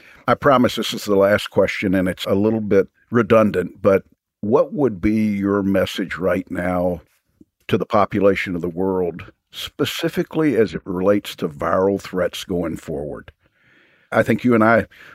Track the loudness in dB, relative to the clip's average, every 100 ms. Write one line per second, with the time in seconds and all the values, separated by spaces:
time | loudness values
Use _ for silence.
0 | -20 -8 -2 2 4 4 4 0 -6 -6
1 | 0 4 4 2 0 0 0 0 0 0
2 | 0 -4 -2 0 2 0 2 2 2 _
3 | -2 0 4 4 4 0 -4 -2 2 2
4 | 0 _ _ _ 0 2 2 0 -2 0
5 | -2 0 0 0 0 0 0 0 0 -4
6 | -8 -4 -2 -2 -4 -6 -4 -2 -2 -4
7 | -10 _ _ _ _ _ -4 -4 0 0
8 | 2 2 2 2 -2 -6 -6 -4 -2 -2
9 | -2 -6 -14 -20 _ -16 -12 -6 -6 -4
10 | -4 -4 -4 0 0 2 0 -2 -6 -2
11 | 2 2 0 -6 -6 -4 0 2 2 0
12 | -4 -2 -2 -4 -6 -4 -4 -6 -10 -10
13 | -8 -12 -16 -20 _ _ _ _ _ _
14 | -12 -8 -6 -4 0 2 2 2 0 -10
15 | -20